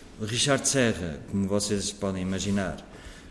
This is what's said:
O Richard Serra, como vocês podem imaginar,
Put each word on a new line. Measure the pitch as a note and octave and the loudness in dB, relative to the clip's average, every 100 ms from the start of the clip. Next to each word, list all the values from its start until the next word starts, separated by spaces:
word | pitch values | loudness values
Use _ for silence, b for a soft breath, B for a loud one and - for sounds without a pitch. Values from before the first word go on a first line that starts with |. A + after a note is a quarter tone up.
| B - | B -8
O | G#2 | -2
Richard | A#2 C#3+ C3+ - | 2 4 4 4
Serra, | C#3 A#2 F2+ F2 C#2 - | 4 4 2 -2 -6 -4
como | G2 G2 | 0 2
vocês | G2+ G#2 G2+ F#2 | 2 2 0 -2
podem | - G2 F#2 | -2 -2 0
imaginar, | F#2 F#2+ G2 G2+ F#2 C#2+ - B B B B | -2 0 0 0 0 -4 -10 B B B B